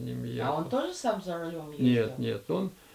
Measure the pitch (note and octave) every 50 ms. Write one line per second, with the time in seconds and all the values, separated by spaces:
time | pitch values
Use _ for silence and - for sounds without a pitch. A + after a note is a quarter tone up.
0 | B2+ B2 B2 B2 A#2+ A#2+ B2 - - C#3 D3 D#3+ E3+ - B3 C#4 D#4+ F4+ F4+ -
1 | - A#3 G#3+ G3 E3+ F3+ E3+ E3+ E3 E3 E3+ D#3+ D#3 D3+ D3+ C#3+ B2+ B2 B2 A#2
2 | A2 - - C3 A#2+ A2+ A2 G#2 - - D#3+ F#3 G3 F#3 - - - -